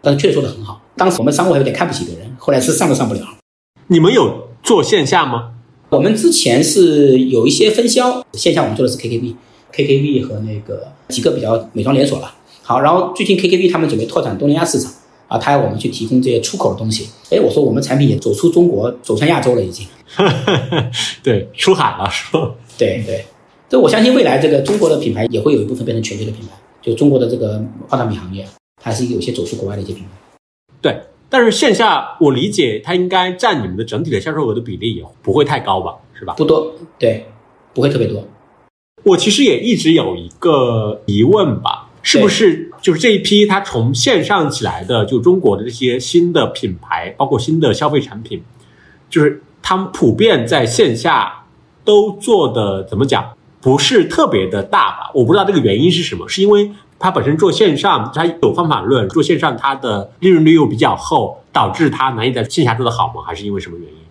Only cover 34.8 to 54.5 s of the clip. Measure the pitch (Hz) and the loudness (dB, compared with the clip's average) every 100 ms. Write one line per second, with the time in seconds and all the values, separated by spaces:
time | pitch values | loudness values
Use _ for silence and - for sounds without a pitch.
34.8 | 110 110 - _ - 127 139 147 117 95 | -6 -6 -12 _ -2 0 0 -2 -2 -4
35.8 | 90 - _ - - - 156 160 - - | -4 -12 _ -16 -12 -4 2 2 0 -12
36.8 | - _ 117 110 - - _ _ _ - | -20 _ -2 -2 -8 -20 _ _ _ -2
37.8 | 139 123 104 101 104 - _ _ _ _ | 0 0 -2 -4 -12 -20 _ _ _ _
38.8 | _ _ 202 175 214 196 262 123 233 120 | _ _ 2 2 2 2 2 2 0 0
39.8 | 156 165 123 87 87 _ 175 147 123 113 | 4 2 2 -6 -12 _ 0 2 2 0
40.8 | 107 - - 101 123 214 - 98 - - | -2 -6 -4 2 4 4 2 -2 -4 -6
41.8 | - _ - - 208 - 214 156 - - | -12 _ 0 2 2 4 2 2 -6 -4
42.8 | - 160 240 202 - 208 208 196 196 120 | -2 2 2 2 2 2 4 2 -2 -2
43.8 | 113 139 277 208 - 202 147 - 104 85 | -2 0 0 0 0 0 -2 -4 -6 -6
44.8 | 92 120 104 127 123 185 139 101 117 117 | -2 -2 0 2 2 4 2 0 -6 -4
45.8 | 127 123 - 170 175 151 110 - 107 85 | -2 -2 0 2 2 0 0 -2 -6 -8
46.8 | - 82 87 - 139 117 131 160 135 98 | -8 -8 -8 -6 -2 -2 0 0 2 0
47.8 | 151 143 - 104 110 95 - _ _ _ | 0 -2 -4 -14 -12 -14 -14 _ _ _
48.8 | _ _ _ 160 147 - _ _ - 185 | _ _ _ 0 0 0 _ _ -4 -4
49.8 | 190 - 139 98 180 160 113 156 117 - | -4 0 0 4 2 2 0 0 0 2
50.8 | 180 117 170 139 95 - _ _ _ _ | 2 2 0 0 -2 -8 _ _ _ _
51.8 | - 208 208 190 - 214 135 113 101 98 | 2 4 4 -4 0 2 2 0 -2 -4
52.8 | 95 - - 110 - - _ _ 131 139 | -6 -2 0 0 -2 -16 _ _ 2 2
53.8 | - 247 160 - - 107 92 | 4 2 2 2 2 0 -2